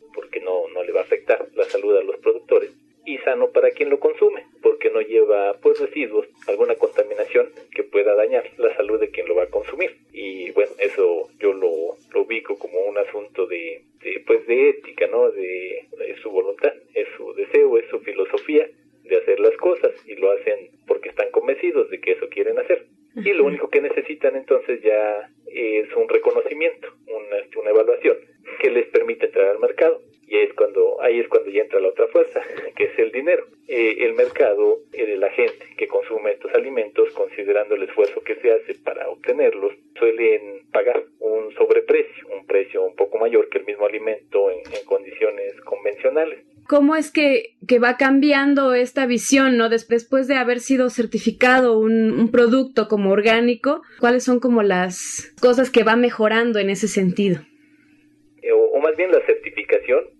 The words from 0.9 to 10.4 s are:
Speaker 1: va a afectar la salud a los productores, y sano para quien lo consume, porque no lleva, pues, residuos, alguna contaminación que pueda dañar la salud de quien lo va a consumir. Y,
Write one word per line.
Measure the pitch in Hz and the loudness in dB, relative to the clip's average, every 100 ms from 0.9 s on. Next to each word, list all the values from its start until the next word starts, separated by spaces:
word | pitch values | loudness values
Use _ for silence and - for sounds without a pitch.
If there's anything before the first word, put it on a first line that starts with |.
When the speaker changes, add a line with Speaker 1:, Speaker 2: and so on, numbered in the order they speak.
Speaker 1:
va | 92 | -4
a | |
afectar | 92 110 - - - | -2 -2 0 -2 -2
la | - | -4
salud | 95 98 101 98 | -2 -2 2 2
a | |
los | 95 - | 0 -2
productores, | 113 113 - - - - _ _ | -2 -2 0 0 0 -10 _ _
y | 160 135 | -12 -6
sano | - 123 123 | -4 -2 0
para | 127 123 | 2 2
quien | 123 143 | 0 -2
lo | 139 | 0
consume, | 156 156 208 - - _ | 0 2 2 0 -8 _
porque | 110 - 110 | 0 0 0
no | 110 | -2
lleva, | 107 113 107 101 101 - | 0 2 4 2 0 0
pues, | 147 147 | 0 0
residuos, | 139 156 117 107 - _ - | -2 -6 -4 -4 -4 _ -6
alguna | 101 120 | 0 0
contaminación | 113 110 - 104 104 104 123 120 - - | 0 0 0 -2 -4 0 0 0 -6 -10
que | - | -10
pueda | - 101 104 104 | -2 0 2 2
dañar | 113 127 - - | 2 0 -4 -2
la | 113 | -2
salud | - 104 110 | 0 -2 -2
de | 107 | -4
quien | - - | -4 -2
lo | - | -2
va | |
a | - | -2
consumir. | 107 - 139 180 - _ | -4 -6 -6 -8 -8 _
Y, | - 98 95 | -14 -12 -12